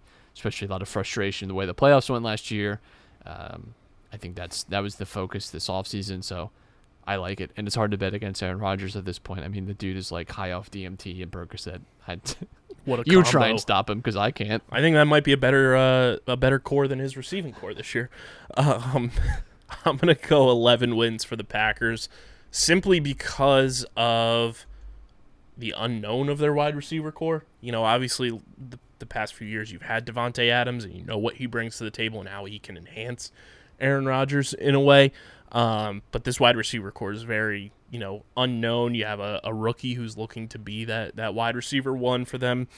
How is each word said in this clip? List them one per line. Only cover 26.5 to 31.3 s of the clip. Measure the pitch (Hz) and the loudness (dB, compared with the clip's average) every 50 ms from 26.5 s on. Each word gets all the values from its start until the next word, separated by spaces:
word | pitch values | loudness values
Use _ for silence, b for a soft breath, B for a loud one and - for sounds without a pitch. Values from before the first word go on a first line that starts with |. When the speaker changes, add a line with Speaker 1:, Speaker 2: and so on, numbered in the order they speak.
| 147 | 2
Speaker 2:
wide | 147 147 147 143 | 2 0 0 -2
receiver | 143 139 - 160 160 151 156 | -4 -6 -6 -6 -6 -6 -6
core. | 151 - 160 160 165 156 - _ _ _ | -6 -4 -2 -2 -2 -2 -6 _ _ _
You | - 123 | -8 -4
know, | 117 113 113 | -2 0 2
obviously | 110 117 127 131 120 - - 127 120 113 107 - - - - 131 123 | 4 4 2 2 -2 -2 -2 -2 -2 -4 -6 -10 -18 -20 -18 -16 -16
the, | 123 - - _ _ | -16 -18 -20 _ _
the | - - | -18 -16
past | - - 120 107 - - | -10 -6 -6 -6 -6 -8
few | - 110 | -12 -10
years | 104 110 110 110 113 | -8 -6 -6 -8 -8
you've | - 87 - | -12 -14 -6
had | - 113 117 117 | -4 -4 -4 -4
Davante | 117 110 123 120 123 117 127 120 120 | -4 -4 -4 -4 -2 0 0 2 4
Adams | 120 123 120 123 123 120 107 | 4 2 2 0 -2 -6 -8
and | 90 - | -10 -12
you | 90 87 | -12 -10
know | - 113 104 | -6 -4 -2
what | 107 113 | -2 -2